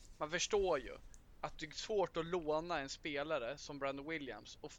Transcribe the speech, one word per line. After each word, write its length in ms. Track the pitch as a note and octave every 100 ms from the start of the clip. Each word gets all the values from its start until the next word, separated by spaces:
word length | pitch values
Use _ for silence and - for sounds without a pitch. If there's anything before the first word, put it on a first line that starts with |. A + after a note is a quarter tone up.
| - -
Man 140 | D3+
förstår 480 | E3+ - G#3 F#3+ D3
ju 180 | G#2+ - - - - -
att 180 | D3 -
det 60 |
är 60 | D#3
svårt 460 | - - G#3 E3+ E3+
att 80 |
låna 540 | E3 F3+ D3+ D#3 E3+ D#3+
en 100 | C3+
spelare 680 | - E3 C#3 D3 D3+ A#2 C#3+
som 220 | - C#3+
Brandon 300 | C#3 C#3 C#3+
Williams 480 | D#3+ C3 G#2+ A2+ -
och, 100 | D3+